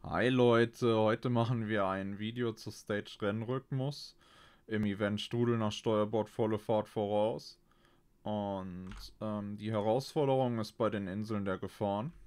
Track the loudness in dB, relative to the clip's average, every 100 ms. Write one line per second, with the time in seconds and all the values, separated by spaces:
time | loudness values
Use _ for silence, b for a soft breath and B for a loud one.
0 | -4 0 2 4 6 6 4 2 2 4
1 | 4 2 2 2 2 0 0 0 0 -2
2 | -4 -6 -6 -4 -4 -4 -12 -14 -4 -4
3 | -4 -4 -2 -2 -2 -4 -2 -4 -2 -6
4 | -14 -20 B B B B -4 0 0 0
5 | 0 -2 -2 0 2 2 0 -2 0 2
6 | 2 0 -2 -2 0 0 0 0 0 -4
7 | 0 2 2 -2 -10 -20 b b b b
8 | _ _ -6 -4 -2 -4 -6 -10 -12 -14
9 | -16 -10 -6 -6 -6 -8 -2 0 2 2
10 | 0 0 2 4 2 0 -4 0 0 0
11 | -4 -6 -4 -2 -2 -2 -4 -2 -2 0
12 | -4 -10